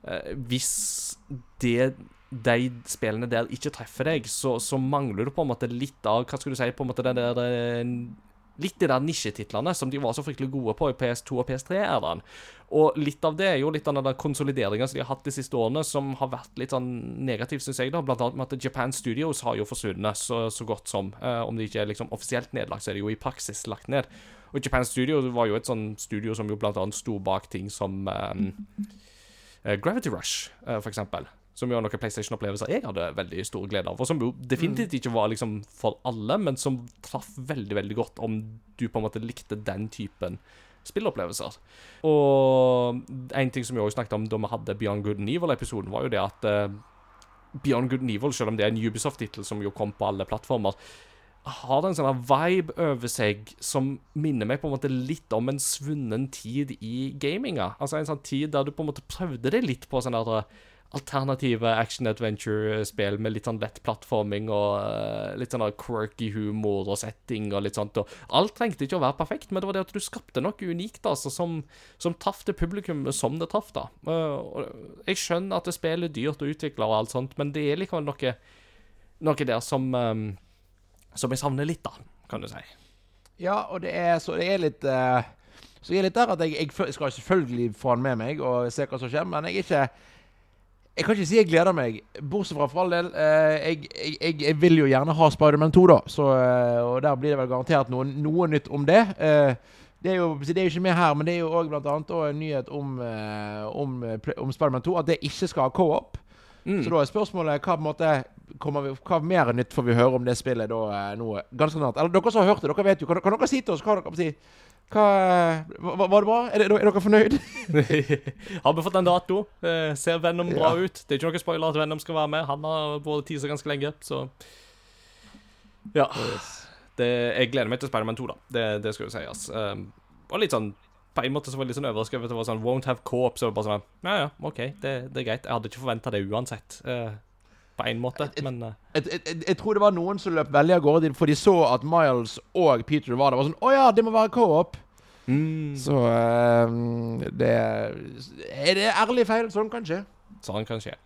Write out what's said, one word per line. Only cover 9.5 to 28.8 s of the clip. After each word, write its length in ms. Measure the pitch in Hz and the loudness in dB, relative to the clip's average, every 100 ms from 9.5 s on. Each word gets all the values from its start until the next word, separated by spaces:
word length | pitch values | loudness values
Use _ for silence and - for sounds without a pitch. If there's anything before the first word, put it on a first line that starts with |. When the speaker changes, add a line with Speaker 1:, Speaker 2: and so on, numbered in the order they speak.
| 107 147 | -2 -2
Speaker 1:
som 160 | 180 131 | -2 -4
de 80 | 135 | -2
var 140 | 120 | -2
så 80 | 120 | -2
fryktelig 240 | 143 131 135 | -6 -6 -6
gode 240 | 135 117 107 | -4 -4 0
på 80 | 151 | -2
i 60 | 123 | 0
P 120 | 123 | -2
S 120 | 120 - | -4 -4
to 140 | 127 | -4
og 40 | 123 | -2
P 60 | 131 | -4
S 80 | - | -4
tre-æraen. 540 | 185 202 139 80 85 - - - - _ | -2 0 0 -2 -6 -10 -20 -20 -20 _
Og 200 | 151 156 151 | 4 4 4
litt 240 | 147 139 160 | -2 0 -2
av 80 | 156 | 0
det 100 | 190 | 0
er 80 | 151 | 2
jo 120 | 143 | 0
litt 120 | 156 151 | -2 -2
av 40 | 139 | -2
den 80 | 135 | -2
der 80 | 127 | -2
konsolideringen 680 | 151 139 139 135 101 107 127 | -4 -2 -2 0 0 0 -2
som 80 | |
de 80 | 135 | -4
har 60 | 127 | -6
hatt 140 | 135 147 | -6 -6
de 60 | |
siste 220 | 139 127 127 | -8 -4 0
årene, 240 | 113 143 156 | 0 0 -2
som 260 | 147 139 131 | -4 -4 -4
har 100 | 131 | -6
vært 240 | 123 - - | -6 -12 -10
litt 120 | 131 | -4
sånn 160 | 131 127 120 120 120 131 | -4 -4 -8 -8 -6 -4
negativ, 320 | 110 123 143 | -2 -4 -6
synes 160 | - 131 | -6 -4
jeg 80 | 131 | -2
da, 100 | 170 | -2
blant 180 | 139 117 | -2 -2
annet 140 | 123 123 | -2 -2
med 80 | 127 | -8
at 100 | 135 | -6
Japan 280 | 131 131 127 | -6 -2 -4
Studios 460 | 135 123 113 160 143 | -2 -4 -2 -2 -2
har 140 | 120 110 | -4 -2
jo 80 | 104 | -4
forsvunnet 500 | 123 107 95 104 104 | -4 -6 -2 -4 -4
så, 260 | - 117 113 | -4 -4 -4
så 100 | - 113 | -6 -6
godt 200 | 104 - | -6 -4
som, 200 | 101 98 - | -6 -6 -6
eh, 220 | 127 117 | -4 -4
om 140 | 113 113 | -4 -6
det 80 | 110 | -6
ikke 140 | 110 | -4
er 80 | 107 | -4
liksom 200 | 101 117 | -6 -8
offisielt 380 | 113 - 120 120 | -10 -4 -6 -4
nedlagt, 280 | 120 107 101 - | -8 -6 -6 -6
så 40 | |
er 40 | 98 | -6
det 40 | |
jo 60 | 104 | -6
i 80 | 107 | -6
praksis 480 | 135 - - 104 - | -8 -8 -12 -10 -10
lagt 180 | 107 - | -12 -4
ned. 160 | 135 - - - - - | -4 -4 -14 -20 -20 -10
Og 80 | 143 | -8
Japan 220 | 131 131 123 | -2 -2 0
Studio 320 | - 127 156 127 | 0 0 0 0
var 120 | 120 113 | 0 0
jo 60 | 104 | 0
et 80 | - | -2
sånn 300 | 113 107 104 | -4 -6 -10
studio 360 | - 107 110 | -8 -6 -6
som 140 | 110 104 | -6 -4
jo 60 | 104 | -2
blant 200 | 107 104 | -2 -2
annet 160 | 95 | -4
sto 240 | - - 104 | -6 -6 -4
bak 300 | 98 95 - | -2 -4 -4
ting 180 | - 98 | -10 -10
som, 360 | - 98 95 95 | -6 -6 -4 -6
ehm, 460 | 98 101 - 196 - 208 - | -4 -6 -4 -6 -6 -16 -12